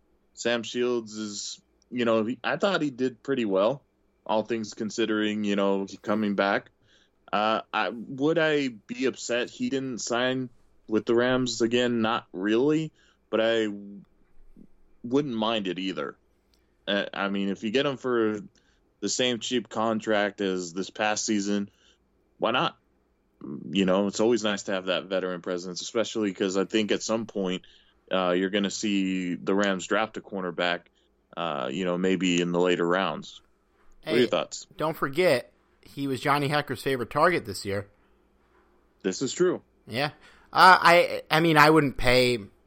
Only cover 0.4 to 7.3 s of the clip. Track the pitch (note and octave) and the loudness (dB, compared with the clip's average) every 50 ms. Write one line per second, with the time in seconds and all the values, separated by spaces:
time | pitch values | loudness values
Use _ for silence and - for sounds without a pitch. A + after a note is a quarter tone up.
0.4 | - A#2+ A#2+ A#2+ G#2+ - - B2 B2 B2 B2 A#2+ A2+ G#2+ G#2+ G#2+ A2 G#2 G#2 G2+ | -2 -2 -2 -2 -4 -6 -4 -2 0 0 0 -2 -4 -6 -10 -8 -8 -8 -8 -10
1.4 | - - - - _ _ _ _ _ _ - B2 A#2+ A#2 A2+ A2+ G#2+ A2 B2+ - | -10 -12 -14 -16 _ _ _ _ _ _ -6 -2 0 2 2 2 0 -2 -6 -6
2.4 | - A2 C3 E3 - G3+ F#3 E3 D3+ D3 B2+ A2+ B2+ C3 A#2+ - _ - C3+ B2 | -4 -4 -2 0 0 0 0 0 -2 -2 -2 -2 -4 -4 -4 -6 _ -4 -2 -2
3.4 | A#2 G#2 F#2+ F#2 G2 A2+ C#3 D3 - _ _ _ _ _ _ _ _ - G#2 A2 | 0 0 2 2 2 2 0 -2 -8 _ _ _ _ _ _ _ _ -2 0 0
4.4 | G#2+ - A#2 A2+ G#2+ G2+ - - A2+ G#2 - - A2+ G#2+ A2 G#2+ G#2+ G#2+ G#2 G#2+ | 0 -2 -4 -4 -4 -8 -8 -8 -8 -6 -2 -2 0 0 0 0 0 0 -2 -2
5.4 | G#2 G2+ G2+ G2+ G2 G2 G2 G2 G2 F#2+ G2+ - - - G#2 G#2+ G#2+ G#2 G2+ G2 | -2 -2 0 2 2 2 2 0 -2 -6 -10 -12 -4 -2 -2 0 0 0 0 2
6.4 | G2 G2 G2+ C3 - - _ _ _ _ _ _ _ _ _ _ _ - | 2 2 2 0 -2 -8 _ _ _ _ _ _ _ _ _ _ _ -4